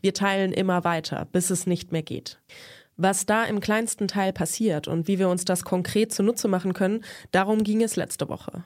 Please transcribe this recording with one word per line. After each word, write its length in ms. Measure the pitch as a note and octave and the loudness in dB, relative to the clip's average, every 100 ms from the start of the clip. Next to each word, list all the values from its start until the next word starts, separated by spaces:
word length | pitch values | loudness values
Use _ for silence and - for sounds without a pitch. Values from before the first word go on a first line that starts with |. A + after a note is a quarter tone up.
wir 100 | F#3+ | 0
teilen 400 | F#3 G3 G3 F#3+ | 0 0 2 0
immer 320 | - F#3+ F3+ | 0 2 2
weiter, 420 | F3 E3 D#3+ - - | 2 -2 -4 -8 -2
bis 160 | F3+ F3 | -2 0
es 180 | F3+ - | -2 0
nicht 240 | F3 - | -2 -2
mehr 120 | D#3+ | -6
geht. 360 | D#3 - - - _ - - - _ - | -4 -10 -10 -18 _ -20 -20 -20 _ 0
Was 260 | F#3 G3 | 2 2
da 200 | F#3 G#3+ | 2 2
im 160 | A3+ G#3 | 2 0
kleinsten 480 | G3+ G#3+ A3+ - G3+ | 2 0 0 -2 -2
Teil 260 | G#3 F#3+ | 0 0
passiert 520 | F#3+ E3 - A3 D3+ - | 0 -4 0 0 0 -2
und 220 | E3 E3 | -2 0
wie 100 | G3 | 2
wir 120 | F#3+ | 2
uns 160 | F3+ F#3 | 2 0
das 180 | F3+ | -2
konkret 480 | - F#3 F3 G#3+ A3 | 0 -2 0 0 0
zunutze 360 | - G3+ A#3 A3 | 2 2 2 0
machen 260 | F#3 F#3 | 0 0
können, 260 | F3+ F#3+ A3 - - - | 0 0 0 -6 -18 0
darum 340 | F3+ G3 A3 | 0 2 2
ging 180 | G#3+ G#3+ | 2 2
es 140 | A3+ - | 2 0
letzte 320 | - - - | -4 -6 -6
Woche. 340 | - - - | -6 -10 -12